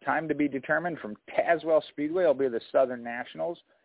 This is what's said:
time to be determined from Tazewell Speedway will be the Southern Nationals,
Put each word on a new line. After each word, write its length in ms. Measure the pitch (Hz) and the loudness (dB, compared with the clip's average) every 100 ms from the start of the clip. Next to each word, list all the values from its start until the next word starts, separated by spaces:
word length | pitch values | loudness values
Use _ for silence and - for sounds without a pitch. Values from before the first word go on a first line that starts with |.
time 240 | - 139 160 | -2 -2 0
to 80 | |
be 140 | 143 147 | 0 0
determined 520 | 135 139 156 170 160 | -2 -2 -2 -2 -6
from 160 | 208 214 - | -10 -12 -8
Tazewell 540 | - 160 165 151 156 - | -2 2 2 4 2 2
Speedway 340 | - 147 180 | -6 -2 2
will 80 | 170 | 2
be 160 | 131 135 | 4 2
the 140 | 113 - | 0 0
Southern 300 | 143 131 123 | 2 2 0
Nationals, 560 | 120 120 123 156 165 170 _ _ | -8 -8 -8 -6 -6 -6 _ _